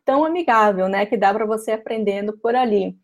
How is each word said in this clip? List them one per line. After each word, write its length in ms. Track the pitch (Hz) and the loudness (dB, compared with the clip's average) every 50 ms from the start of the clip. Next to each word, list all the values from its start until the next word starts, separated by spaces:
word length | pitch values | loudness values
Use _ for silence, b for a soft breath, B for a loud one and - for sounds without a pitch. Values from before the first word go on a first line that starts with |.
| _ | _
tão 220 | - 262 277 311 | 0 2 2 2
amigável, 600 | 320 330 359 339 - 233 220 214 208 202 185 185 190 | 0 0 -2 0 2 4 4 4 4 2 2 0 0
né, 180 | 190 196 208 | 0 -2 -2
que 120 | 208 - 208 | -2 -2 2
dá 160 | 196 196 202 | 2 2 2
pra 120 | 220 226 | 2 -2
você 260 | 214 226 220 220 - | -2 -4 -4 -4 -4
aprendendo 640 | 220 220 220 - 233 220 214 202 196 202 202 208 214 214 | -6 -6 -4 -6 -6 -2 -2 -2 -2 -2 -4 -6 -8 -4
por 180 | - 233 233 | -4 -2 0
ali. 420 | 254 254 233 208 202 185 185 185 - | 0 2 2 2 0 0 -2 -6 -12